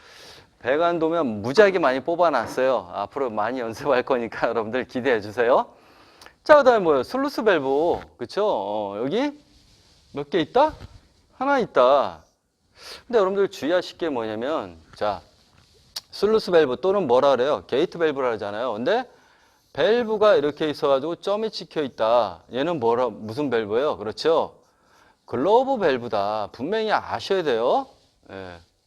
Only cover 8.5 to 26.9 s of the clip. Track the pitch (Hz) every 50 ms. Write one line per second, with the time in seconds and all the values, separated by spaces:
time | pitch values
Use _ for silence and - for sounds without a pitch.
8.5 | 156 110 95 101 104 107 104 98 101 104 123 139 165 233 285 294 - - _ _
9.5 | _ _ _ _ _ _ _ _ _ _ _ _ - 143 147 - - 175 151 -
10.5 | - 247 202 208 - - - - - - _ _ _ _ _ _ _ _ 262 277
11.5 | 285 262 202 - - 143 123 127 143 139 117 95 82 80 - _ _ _ _ _
12.5 | _ _ _ _ _ - - - - - - - 240 226 190 185 196 196 196 185
13.5 | - - - 147 180 180 175 - - - 175 160 139 120 113 110 107 110 117 139
14.5 | 160 143 107 90 85 82 - _ - - 104 104 98 85 - _ _ _ _ _
15.5 | _ _ _ _ _ _ _ _ _ - - _ - - 202 208 220 214 - 202
16.5 | 175 165 156 131 123 - - 190 196 202 180 127 120 127 139 139 135 117 123 147
17.5 | 139 98 90 - - 131 165 - - 165 165 156 139 139 131 123 113 98 107 101
18.5 | 101 107 127 127 107 107 123 165 208 247 247 - - _ _ _ _ _ _ _
19.5 | _ _ _ _ - 131 151 196 226 240 240 214 220 196 214 208 190 147 139 147
20.5 | 143 - 165 151 143 - 156 143 139 135 135 160 170 - - 202 202 214 220 214
21.5 | - - 185 - - 165 147 123 - - 113 110 120 123 110 95 85 80 - -
22.5 | 110 123 143 170 175 156 117 113 117 120 127 117 101 107 107 107 113 139 151 135
23.5 | 120 113 110 101 107 120 143 151 110 85 104 107 104 - - 156 165 139 107 85
24.5 | - _ _ _ _ _ _ _ _ _ _ _ _ _ _ - - 117 143 185
25.5 | 214 254 262 262 277 226 190 151 131 120 117 120 117 104 98 104 107 110 101 95
26.5 | - - 123 165 214 220 220 214